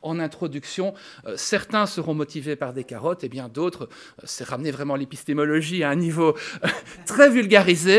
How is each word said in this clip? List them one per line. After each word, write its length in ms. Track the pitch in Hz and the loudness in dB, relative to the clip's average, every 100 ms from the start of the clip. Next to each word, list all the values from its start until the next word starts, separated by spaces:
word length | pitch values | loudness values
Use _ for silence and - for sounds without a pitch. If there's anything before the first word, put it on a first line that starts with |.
en 180 | 156 165 | -8 -6
introduction. 760 | 160 - 165 139 - - 190 196 - - - | -6 -6 -8 -8 -10 -6 -6 -6 -16 -18 -12
Euh, 100 | 101 | -10
certains 500 | - 208 - 214 196 | -4 -4 -2 0 0
seront 280 | 180 160 | -2 -4
motivés 400 | 156 143 160 143 | -4 -4 -6 -8
par 200 | 143 135 | -6 -6
des 100 | 131 | -6
carottes, 400 | 123 113 143 175 | -10 -6 -4 -4
et 40 | 127 | -6
bien 200 | 127 123 | -10 -10
d'autres, 360 | 120 175 - | -4 -4 -6
euh, 400 | 101 - - - | -12 -16 -20 -20
c'est 200 | - - | -14 -12
ramener 260 | 123 127 151 | -8 -6 -6
vraiment 240 | 135 143 | -6 -4
l'épistémologie 880 | 139 135 151 - 147 151 156 156 180 | -4 -6 -8 -4 -2 0 0 0 -2
à 80 | 147 | 0
un 60 | 151 | 0
niveau, 400 | 170 160 160 156 - - | 0 2 2 0 -6 -6
euh, 40 | - - - - - | -6 -6 -12 -16 -4
très 240 | 214 285 | 6 8
vulgarisé, 420 | 247 202 202 180 175 175 | 8 6 6 6 4 6